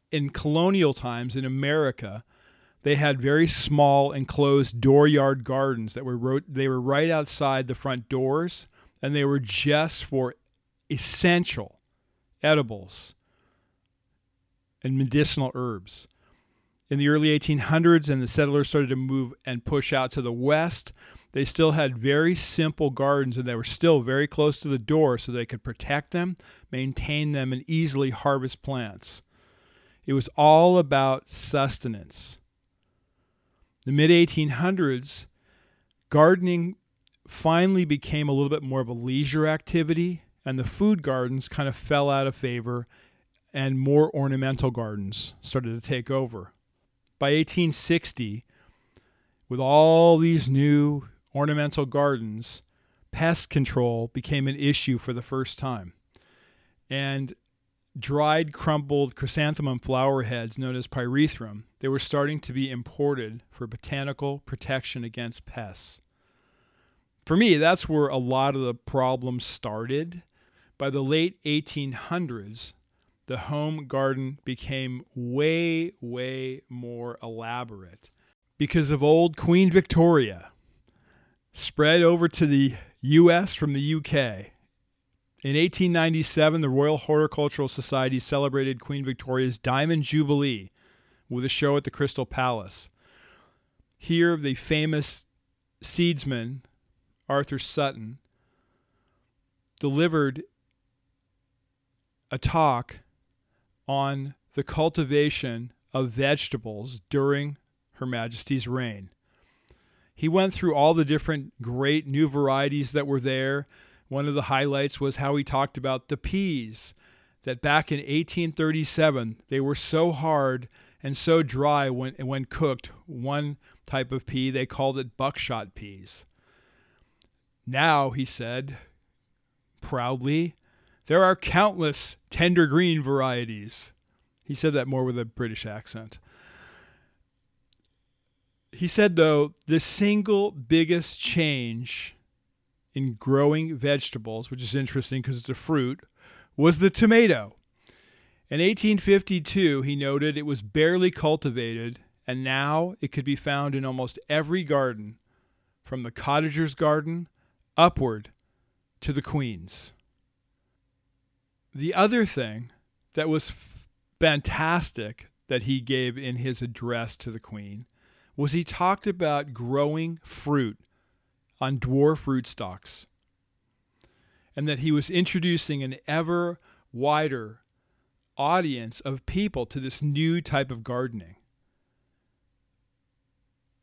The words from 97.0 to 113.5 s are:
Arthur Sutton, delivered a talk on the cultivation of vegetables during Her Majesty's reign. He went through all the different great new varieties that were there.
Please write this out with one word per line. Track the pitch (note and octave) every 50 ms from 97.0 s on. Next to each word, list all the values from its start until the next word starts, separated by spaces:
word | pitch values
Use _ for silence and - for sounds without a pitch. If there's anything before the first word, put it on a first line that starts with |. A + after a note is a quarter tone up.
| _ _ _ _ _ -
Arthur | C#3 C#3 C#3+ - C#3+ B2+
Sutton, | - - - D#3 C#3+ C3+ C3+ A#2+ A2 G#2+ B2+ - _ _ _ _ _ _ _ _ _ _ _ _ _ _ _ _ _ _ _ _ _ _ _ _ _ _ _ _ _ _ _ -
delivered | - C#3+ C3+ D3 E3+ E3+ D#3+ D#3 C#3+ C3+ B2+ D3+ - - _ _ _ _ _ _ _ _ _ _ _ _ _ _ _ _ _ _ _ _ _ _ _ _ _ _ _ _ _ _ _ _ _ _ _ -
a | C3 C3
talk | - - - E3 D#3 C#3+ B2+ A#2+ A#2+ - - - - _ _ _ _ _ _ _ _ _ _ _ _ _ _ _ _
on | - C#3 C#3 C#3 C#3 C#3 C#3 C3+ C#3+ C#3 _ _ _
the | - D3
cultivation | C3+ - - D#3 D#3 E3 - E3+ D3+ B2+ C#3+ D3 D3 D3+ - - - B2+ A#2 A#2 A#2+ A#2+ - _ _ _ -
of | C3 C3+ A#2+
vegetables | G#2+ B2 C3+ C#3 D3+ C#3+ - - - A#2 A2+ A2+ G#2+ G2+ A2+ C3 B2 G#2 - -
during | - C#3 C#3 C#3 C#3+ C#3+ C#3+ D3 C#3+ - _ _ _ _ _ _
Her | _ - C3+
Majesty's | B2+ B2 A#2 A#2 A#2 A#2 G#2+ - - C#3 C3 - A#2+
reign. | B2+ C3 B2 A#2 G#2 G2+ F#2+ F#2 _ _ _ _ _ _ _ _ _ _ _ _ _ _ _ _ _ _ _ _ _
He | - D#3 D#3+
went | E3 F#3+ F#3+ G3
through | F#3 - F#3+ E3+ D3+
all | C#3+ C#3+ D#3+
the | E3 E3 D3+
different | C#3 D#3 D3+ - - D#3 C#3+ C3+ D3+ - -
great | A#2 A#2 A#2+ B2+ C#3 C#3 D3+ D#3+ D#3
new | C#3 C3+ D3 D#3+ D3
varieties | C3+ D3 C#3+ C3+ C3+ C#3 C#3 C#3+ C#3+ D3 C#3 A#2+
that | C#3 D3 C#3+
were | C#3 C#3 C3
there. | B2 C3 C3 C3 C3 C3+